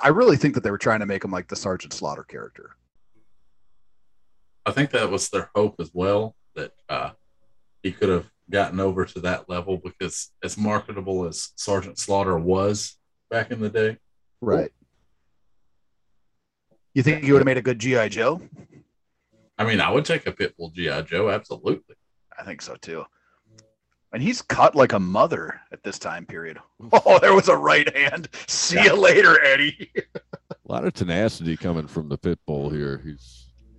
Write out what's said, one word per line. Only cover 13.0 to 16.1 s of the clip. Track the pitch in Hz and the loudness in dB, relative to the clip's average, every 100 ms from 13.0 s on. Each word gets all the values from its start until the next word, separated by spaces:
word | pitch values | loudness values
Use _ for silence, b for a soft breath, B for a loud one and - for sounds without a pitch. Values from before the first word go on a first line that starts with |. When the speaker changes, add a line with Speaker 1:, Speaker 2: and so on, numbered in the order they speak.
| _ _ - | _ _ -6
Speaker 2:
back | 113 107 | -4 -4
in | 113 | -4
the | 107 | -4
day. | 110 110 110 _ _ _ - | 0 -2 -2 _ _ _ -8
Speaker 1:
Right. | 110 - - _ _ _ _ _ _ _ _ _ _ _ _ _ _ | -2 -2 -2 _ _ _ _ _ _ _ _ _ _ _ _ _ _